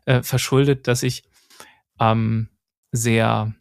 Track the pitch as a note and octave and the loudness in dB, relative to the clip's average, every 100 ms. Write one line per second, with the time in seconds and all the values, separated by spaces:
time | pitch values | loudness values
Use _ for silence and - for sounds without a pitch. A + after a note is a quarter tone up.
0 | - B2+ - B2+ - C3+ C#3 C3 - B2 | 0 0 0 -4 0 2 2 0 0 -2
1 | C3 - _ _ _ - - _ _ - | -2 -6 _ _ _ -20 -20 _ _ -2
2 | A2+ A2+ A2 A2+ G#2+ _ _ _ - A#2 | 0 2 0 -2 -4 _ _ _ -8 -4
3 | A#2 A2+ A2+ A2 A2 - | 0 2 2 0 -2 -8